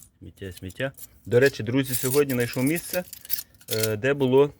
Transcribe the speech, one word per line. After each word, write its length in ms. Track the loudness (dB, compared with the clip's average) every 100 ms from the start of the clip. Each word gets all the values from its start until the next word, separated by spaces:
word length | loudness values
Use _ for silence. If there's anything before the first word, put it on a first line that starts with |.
| -16 _
сміття, 320 | -20 -14 -14
сміття. 400 | -12 -12 -8 -8 -10 -20 _ 0
До 140 | 4
речі, 240 | 4 2
друзі, 320 | -2 -2 -2 -2
сьогодні 380 | 0 2 2
знайшов 300 | 0 -2 0
місце, 400 | 0 -2 -4 -8 -8 -14 -10 -10 -10 _ -6
е, 260 | -2 -2 0
де 180 | 0
було 400 | 0 4 4 4 0